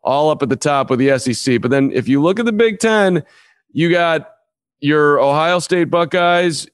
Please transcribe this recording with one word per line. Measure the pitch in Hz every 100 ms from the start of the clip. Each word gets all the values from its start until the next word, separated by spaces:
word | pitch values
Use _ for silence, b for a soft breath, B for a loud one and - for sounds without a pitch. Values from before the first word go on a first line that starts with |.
all | - 139 151
up | 151
at | 139
the | 135
top | 147 143 131
with | 127
the | 135
S | 135 131
E |
C. | 117 - 120
But | 127
then | 139 139
if | - 113
you | 139
look | 156 196
at | 240
the |
Big | 214 226 214
Ten, | 226 220 196 175 - b b b b
you | 123 165
got | 175 170 160 - _ _ _ _ _
your | 143 151 147 143
Ohio | 143 143 160 180
State | - 180 160
Buckeyes, | 170 170 180 175 175 175 151 -